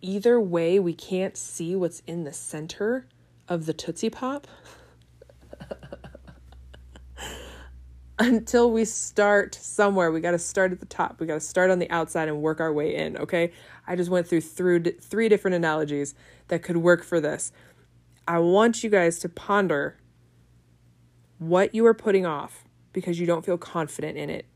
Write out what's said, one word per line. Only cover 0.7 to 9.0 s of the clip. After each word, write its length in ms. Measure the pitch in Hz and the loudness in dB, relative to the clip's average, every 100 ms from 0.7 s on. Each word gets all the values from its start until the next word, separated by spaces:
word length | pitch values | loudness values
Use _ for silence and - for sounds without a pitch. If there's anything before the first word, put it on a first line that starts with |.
| 190 | 4
we 140 | 180 | 2
can't 420 | 160 - 185 190 - | -2 -4 -4 -4 -6
see 400 | - - 165 190 | -14 -8 -4 -2
what's 260 | 175 165 - | -2 -6 -10
in 160 | 170 | -8
the 100 | 151 | -8
center 760 | 135 - 156 160 - 208 254 254 _ _ _ - | -10 -12 -12 -12 -6 -4 -4 -6 _ _ _ -8
of 180 | 175 156 | -6 -4
the 80 | |
Tootsie 360 | 151 - 165 226 | -6 -6 -4 -6
Pop 380 | - 254 285 - - - - - _ _ _ - - - - | -4 -8 -8 -12 -20 -20 -20 -20 _ _ _ -20 -20 -20 -20
<laughs> 80 | - - - - - - - - - - - - - - - - - - - - - - - - - - | -16 -16 -16 -20 -20 -20 -20 -20 -20 -20 -20 -20 -20 -20 -20 -16 -14 -14 -18 -20 -20 -20 -20 -20 -20 -2
until 520 | 233 226 226 247 240 | 2 2 2 4 4
we 140 | 226 220 | 4 -2
start 680 | - | -4